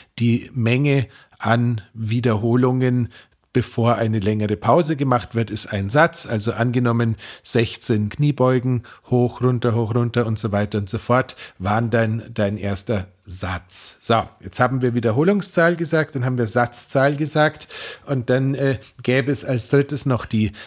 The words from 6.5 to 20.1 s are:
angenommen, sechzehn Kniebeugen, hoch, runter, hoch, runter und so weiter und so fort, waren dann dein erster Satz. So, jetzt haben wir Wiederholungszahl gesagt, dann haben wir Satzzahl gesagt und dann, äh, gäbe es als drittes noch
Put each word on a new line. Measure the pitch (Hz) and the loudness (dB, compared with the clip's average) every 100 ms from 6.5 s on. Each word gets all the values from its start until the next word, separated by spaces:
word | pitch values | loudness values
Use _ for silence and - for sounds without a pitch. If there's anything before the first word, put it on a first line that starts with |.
angenommen, | 107 120 123 123 117 117 110 - - | -2 0 2 2 2 0 -2 -8 -16
sechzehn | - 120 107 - - 107 107 | -2 0 0 -2 -2 0 0
Kniebeugen, | - 147 127 127 131 127 123 - - - | 0 0 2 2 2 0 -4 -4 -14 -2
hoch, | 127 123 - | 2 2 0
runter, | 127 123 120 | 0 0 0
hoch, | 113 107 | 0 0
runter | 120 120 120 113 | 0 0 0 -2
und | 107 | -2
so | 110 | -2
weiter | 101 104 107 | -2 -2 -2
und | 101 | -4
so | 110 | -6
fort, | - 123 127 - - - | 0 0 0 -8 -18 -8
waren | 92 110 117 | -2 0 2
dann | 117 110 113 117 | 2 2 -2 -6
dein | 117 101 104 | -2 -2 -2
erster | 101 98 - 104 92 _ | -4 -6 -4 -4 -4 _
Satz. | - 90 92 90 - - - - | -16 -10 -6 -8 -10 -14 -14 -8
So, | - 113 90 - | 0 0 0 -10
jetzt | 98 - | -8 0
haben | 123 131 | 0 2
wir | 123 | 0
Wiederholungszahl | 117 113 113 170 208 - - 170 170 | 0 0 2 2 0 0 2 2 0
gesagt, | 160 160 147 | 0 0 0
dann | 139 127 | -2 -2
haben | 127 | 0
wir | 113 | 0
Satzzahl | 123 120 - - 135 139 143 | 2 0 -2 -4 2 2 2
gesagt | 151 156 151 151 - - - - - | -2 2 2 0 -16 -14 -14 -12 -4
und | 131 117 | -4 0
dann, | 131 135 | 0 0
äh, | 135 135 117 - - | 0 0 -2 -6 -8
gäbe | - 131 131 | 0 0 0
es | 139 | -2
als | - 127 - | -2 -4 2
drittes | 143 139 143 | 2 2 -2
noch | 139 | -2